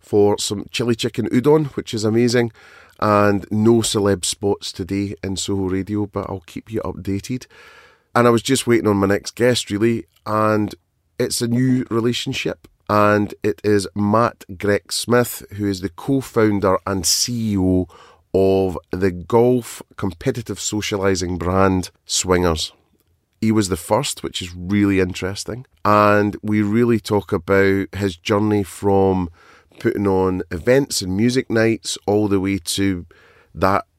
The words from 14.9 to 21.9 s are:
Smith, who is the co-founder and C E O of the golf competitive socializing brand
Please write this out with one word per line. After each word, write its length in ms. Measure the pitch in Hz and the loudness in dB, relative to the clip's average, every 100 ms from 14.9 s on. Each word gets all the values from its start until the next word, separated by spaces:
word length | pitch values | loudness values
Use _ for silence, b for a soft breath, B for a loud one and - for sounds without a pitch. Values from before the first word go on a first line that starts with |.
Smith, 500 | - - 120 123 - - 101 | -8 0 2 2 -4 -14 -4
who 100 | 101 | -4
is 160 | 95 | -2
the 80 | 92 | -6
co-founder 880 | - - 139 127 - 110 101 101 92 - | -8 -4 -4 -2 0 2 2 0 0 -2
and 180 | 98 | -4
C 480 | 85 - - 120 113 | -2 -2 -2 -4 -2
E 60 | 101 | 0
O 280 | 92 92 90 B B B _ | 2 2 0 B B B _
of 460 | 92 95 95 95 85 _ | 0 2 2 0 -4 _
the 200 | 90 98 | -2 -2
golf 720 | 90 85 113 123 123 117 - - - | -2 0 2 4 2 -2 -16 -20 -8
competitive 600 | 101 90 - 123 113 101 | -8 -4 -4 -4 -6 -8
socializing 760 | - 107 101 104 95 95 90 90 | -6 -4 -4 -2 0 0 -2 -4
brand 540 | 85 95 95 92 90 | 0 2 4 2 -2